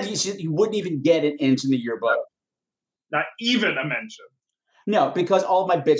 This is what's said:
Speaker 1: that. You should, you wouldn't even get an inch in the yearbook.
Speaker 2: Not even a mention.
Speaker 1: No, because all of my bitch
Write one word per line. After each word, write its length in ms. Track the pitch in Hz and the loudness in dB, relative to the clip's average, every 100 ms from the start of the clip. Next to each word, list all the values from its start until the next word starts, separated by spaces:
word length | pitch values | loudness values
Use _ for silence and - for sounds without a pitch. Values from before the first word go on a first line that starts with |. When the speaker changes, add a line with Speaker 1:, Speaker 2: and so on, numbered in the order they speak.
Speaker 1:
that. 80 | 208 | 2
You 80 | 208 | -4
should, 240 | 190 196 | -4 -4
you 100 | 165 | -4
wouldn't 240 | 156 214 208 | 0 0 0
even 280 | 175 147 | -4 -2
get 200 | 156 160 | 2 2
an 140 | 151 147 | 2 0
inch 260 | 135 127 | 0 2
in 60 | 135 | 0
the 80 | 127 | -2
yearbook. 400 | 117 113 117 117 - _ _ _ _ _ _ _ _ | -2 -2 0 0 -4 _ _ _ _ _ _ _ _
Speaker 2:
Not 120 | 151 165 - | -4 -4 -6
even 300 | 240 240 196 131 | -2 0 0 -2
a 60 | |
mention. 400 | 151 117 110 - - _ _ _ _ _ - | -4 -6 -8 -16 -20 _ _ _ _ _ -2
Speaker 1:
No, 220 | 214 135 | 2 2
because 340 | 180 175 190 | 0 2 2
all 200 | - 185 | 2 0
of 40 | 180 | 2
my 80 | 165 | 0
bitch 240 | 156 147 | 2 0